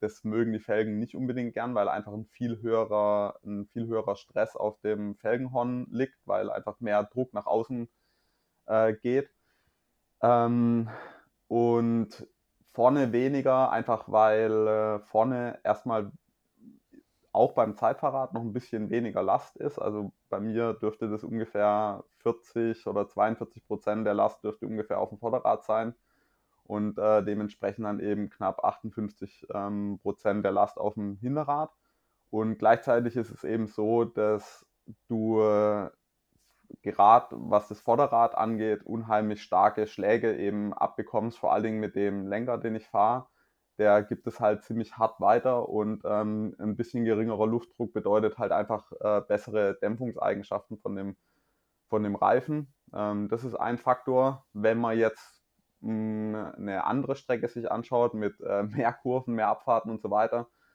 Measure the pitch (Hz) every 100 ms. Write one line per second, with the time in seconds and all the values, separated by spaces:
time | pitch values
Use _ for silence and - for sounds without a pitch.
0 | 107 - 110 110 117 107 - 107 107 104
1 | 120 - 127 123 120 110 120 113 98 92
2 | 107 104 110 - 120 107 113 113 107 104
3 | 104 104 101 - 104 101 101 120 113 110
4 | 107 98 - - - - 107 - 107 104
5 | 104 101 110 123 131 127 120 123 123 117
6 | 131 _ - 98 104 107 107 - 113 104
7 | 104 123 127 104 - 110 113 120 120 _
8 | _ _ _ _ _ _ - 110 110 107
9 | 120 131 139 _ _ _ _ _ _ _
10 | _ _ 120 120 117 120 117 117 113 -
11 | - - _ _ - 117 120 117 117 117
12 | 104 - - _ _ _ _ - 123 143
13 | 123 120 135 143 131 131 131 117 120 110
14 | - 107 110 110 110 110 107 107 107 107
15 | - 110 127 123 120 - 101 104 127 110
16 | 101 - _ _ _ _ - - _ -
17 | _ _ _ 107 131 127 107 104 117 -
18 | 143 135 131 117 117 120 - 110 104 117
19 | 117 92 95 113 - - - - 107 104
20 | 98 - - 101 110 110 117 107 107 107
21 | 110 107 - 113 110 104 104 104 107 98
22 | - _ 117 117 _ 117 113 110 101 101
23 | 101 101 107 117 117 - - 104 104 110
24 | 104 104 107 - 107 - 107 110 - 98
25 | 101 104 117 123 110 107 - 110 113 -
26 | _ _ _ _ _ _ - 104 104 104
27 | 107 107 104 104 104 - 101 101 104 101
28 | 101 104 101 - 95 - 98 - 110 -
29 | 104 - 101 _ - 104 101 104 101 95
30 | 101 - 107 104 101 98 101 - 104 107
31 | 101 101 123 151 143 147 156 _ _ _
32 | _ _ _ 110 110 104 110 120 135 120
33 | 120 123 107 107 - 113 107 110 107 117
34 | 117 110 107 104 - - _ _ - -
35 | - 113 110 110 107 104 107 104 95 -
36 | _ _ _ _ _ _ - - 101 -
37 | 104 120 - 57 - 104 - - - 120
38 | 139 117 117 - 113 110 110 104 - 113
39 | 113 107 107 104 - 90 104 107 104 -
40 | 98 113 113 85 101 104 104 - - -
41 | - 110 113 - - 107 110 110 104 98
42 | 101 98 98 107 123 117 117 110 - 104
43 | 107 127 - _ _ _ _ - 104 104
44 | 104 113 117 - 107 107 - 113 110 -
45 | 110 - 98 117 131 123 - 107 107 107
46 | 98 104 107 107 107 - 107 101 117 123
47 | 113 110 113 107 110 117 - - 117 104
48 | 98 107 107 120 101 90 107 110 - -
49 | 104 104 - 104 - 107 98 98 104 113
50 | 123 117 104 101 101 101 - 107 101 98
51 | 98 - _ _ _ _ _ _ - 107
52 | 104 101 95 127 143 151 143 _ _ 101
53 | 104 104 104 117 127 - 117 120 127 123
54 | - 127 135 135 _ 104 110 113 117 113
55 | 110 - - _ _ _ _ _ 110 110
56 | 110 107 107 107 - - 98 95 - 131
57 | 131 135 - 120 120 120 113 110 - 120
58 | 120 107 104 - - 101 104 117 120 -
59 | 123 127 123 113 104 107 - 113 117 110
60 | 101 104 113 120 - _ _